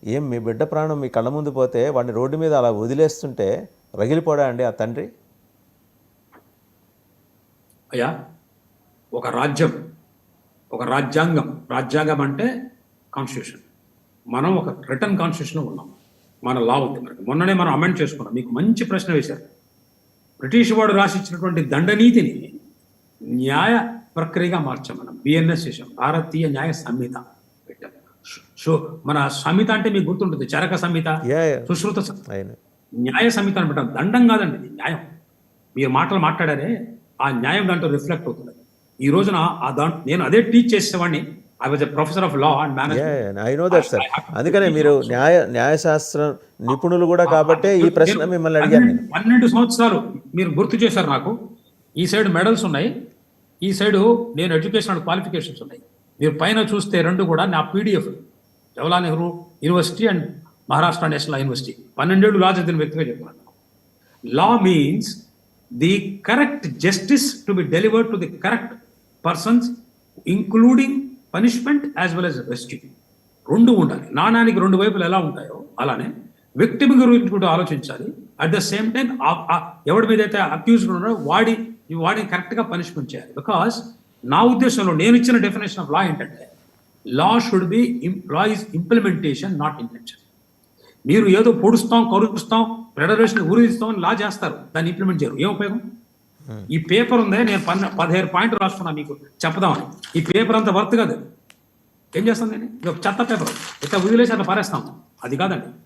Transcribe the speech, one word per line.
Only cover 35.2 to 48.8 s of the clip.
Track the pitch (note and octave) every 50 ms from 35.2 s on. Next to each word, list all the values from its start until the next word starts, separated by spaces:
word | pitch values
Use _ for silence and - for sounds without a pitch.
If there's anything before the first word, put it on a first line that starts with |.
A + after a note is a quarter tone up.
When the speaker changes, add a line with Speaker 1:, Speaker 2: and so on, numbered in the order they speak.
| _ _ _ _ _ _ _ _ _ _ _
Speaker 2:
మీరు | C3 C#3 C3
మాటలు | B2+ C3+ E3+ F3 G3 F#3+
మాట్లాడారే, | D#3+ D#3 E3+ - F3 D3+ D3 - D3 G3 A#3 G3 - - - - _ _ _ _
ఆ | C3+ C#3
న్యాయం | C3+ A#2 A#2 C3+ E3+ G3+ G3+
దాంట్లో | F#3 F3+ E3+ E3+ D#3
రిఫ్లెక్ట్ | C#3 C#3+ C#3 D3 E3+ D#3+ -
అవుతుంది. | B2 - - - - - _ _ _ _ _ _ _ _ _
ఈ | C3 C#3
రోజున | C#3+ F#3 G3 F#3+ -
ఆ | E3+ D#3 E3+ - - A#2+ C3 B2+ C#3
దాంట్లో | D3 E3+ D#3+ - -
నేను | C3 D3+ F3+ -
అదే | - E3 A3
టీచ్ | A#3 - A3+ A#3+ A#3+ - A3
చేసేవాడిని. | G3+ F#3+ - - F3+ F3 E3+ D#3+ C#3 - - - - - _ _ _ B2
I | C3+
was | C#3+ D3
a | D3+
professor | C#3 C#3+ D3 D#3 D#3 E3 F#3+
of | F3+ E3
law | C#3 C#3 D3+ F#3 D3 C#3 D3+
and | D3+
management. | C3+ C3 C3+ D3 D#3 B2
Speaker 1:
యా, | D3 D#3 D3
యా, | C3+ A2+ G2
I | G2 G2+ G#2 A#2 C3+
know | D3 E3+
that, | F#3 F3 E3+ C#3
sir. | - -
Speaker 2:
I, | G#2
I | C3+ - - D3+ -
have | - D#3+
Speaker 1:
అందుకనే | G#2+ B2+ E3+ - G3+ G3
Speaker 2:
to | F3+ D#3
Speaker 1:
మీరు | D3+ D3+ D3
Speaker 2:
teach | D3 C3+
also. | A#2+ A2+ A#2+
Speaker 1:
న్యాయ, | A#2+ C3+ D#3 F3 F3 C3
న్యాయశాస్త్రం | - B2 A#2+ A#2+ C#3 D#3 D3+ - E3+ D3+ D#3 D3+ - - D3 D3+ D3+ C#3 - - _ _ _
నిపుణులు | A2 A#2+ C3+ C3+ - F3 F3 F3 F3+
కూడా | E3 F3 E3+ F3
Speaker 2:
ఆ, | E3+
Speaker 1:
కాబట్టే | E3 D#3 D#3 D#3 D#3+ D#3+ - G3 G3+
ఈ | F3+
Speaker 2:
నేను | E3+ E3+
Speaker 1:
ప్రశ్న | E3+ E3+ D#3+ E3+ G#3 F3 D#3
మిమ్మల్ని | F3+ F3+ F3 D#3+ D#3+ D#3+ D3+
అడిగాను | D3+ - A3+ A#3